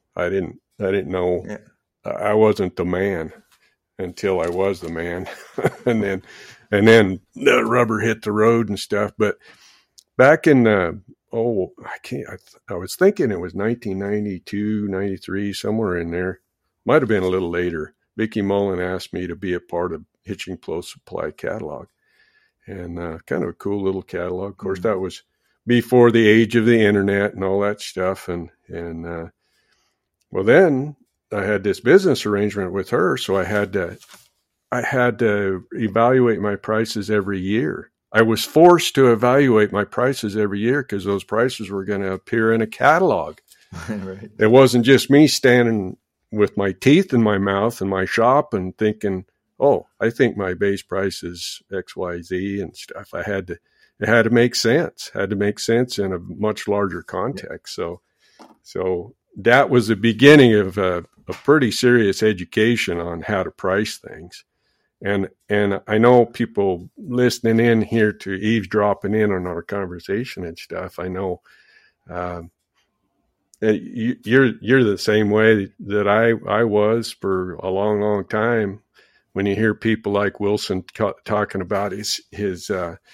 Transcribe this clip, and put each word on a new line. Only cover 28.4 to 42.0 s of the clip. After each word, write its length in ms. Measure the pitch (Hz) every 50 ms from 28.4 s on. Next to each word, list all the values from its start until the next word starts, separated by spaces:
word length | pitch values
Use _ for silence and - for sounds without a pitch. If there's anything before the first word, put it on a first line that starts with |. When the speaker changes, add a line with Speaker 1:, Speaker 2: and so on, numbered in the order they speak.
| 82 82 _ _ _ -
Speaker 1:
and, 360 | 85 85 85 85 82 82 85
uh, 200 | 85 85 82 82 87 - _ _ _ _ _ _ _ _ _ _ _ _ _ _ _ _ _ _ _
well, 140 | - 92 95
then 500 | 107 127 170 190 170 139 127 139 151 143 - _ _ _ _ _ _
I 120 | - 104 98
had 200 | 101 104 98 95
this 180 | 104 95 -
business 440 | - 120 160 202 190 180 131 - -
arrangement 460 | 107 104 101 104 104 98 101 95 90
with 180 | 90 101 92 -
her. 260 | 120 143 - 90 82 -
So 180 | - - 95
I 80 | 98 90
had 300 | 82 107 104 101 95 92
to, 240 | 98 87 82 - - - _ - - _ _ _ _ _ _ _ _ _ _
I 100 | 117 123
had 380 | 120 - - 127 123 123 113 107
to 460 | 123 110 104 104 101 95 95 90 - _ -
evaluate 640 | - 117 104 95 113 117 123 131 131 123 120 110 85
my 160 | 101 104 101
prices 560 | 98 - - 107 107 113 110 - 107 98 98
every 280 | 107 104 95 98 98 95
year. 520 | 90 95 104 113 143 - - - - - _ _ _ _
I 120 | - 107 113
was 200 | 113 113 104 -
forced 520 | - - 156 170 175 175 160 - - -
to 160 | 139 135 123
evaluate 600 | 117 107 120 123 127 139 143 131 113 107 107 98
my 120 | 95 101 101
prices 520 | - - - 123 135 139 - - 104 98
every 240 | 107 107 101 98 101
year 240 | 107 117 131 147 139
'cause 200 | - 104 101 92
those 180 | 98 101 98 -
prices 460 | - 107 110 120 131 120 - 110 92
were 140 | 101 98 95
gonna 260 | 95 101 98